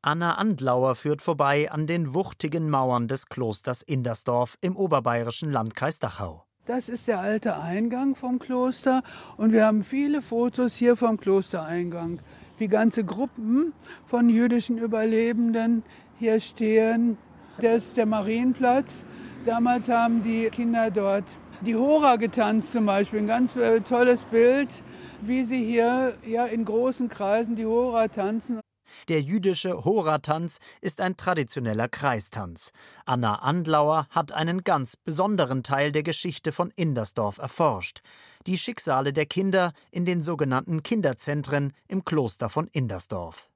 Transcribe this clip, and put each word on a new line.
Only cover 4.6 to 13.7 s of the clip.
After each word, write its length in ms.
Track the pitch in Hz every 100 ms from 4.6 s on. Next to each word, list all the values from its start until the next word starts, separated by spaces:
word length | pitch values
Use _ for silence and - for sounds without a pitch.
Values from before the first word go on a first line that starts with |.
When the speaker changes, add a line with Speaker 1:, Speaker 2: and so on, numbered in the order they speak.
Speaker 1:
im 160 | 180 185
oberbayerischen 760 | 190 143 120 117 117 - 156
Landkreis 480 | 135 110 - 139 -
Dachau. 460 | 110 - 95 85 _ _ -
Speaker 2:
Das 220 | 254 233
ist 220 | 233 -
der 100 | 202
alte 380 | 196 214 220 151
Eingang 580 | 165 190 233 247 277 262
vom 240 | 254 247
Kloster 640 | - 254 254 247 269 262 - - - -
und 160 | 220
wir 140 | 220 220
haben 180 | 214
viele 380 | 190 269 285 294
Fotos 540 | - 233 240 247 247 -
hier 200 | 240 233
vom 220 | 233 220
Klostereingang, 1040 | - 196 185 180 160 170 175 170 165 175 - - - -
wie 120 | 214
ganze 340 | 214 226 226
Gruppen 680 | 196 190 277 - 220 254 330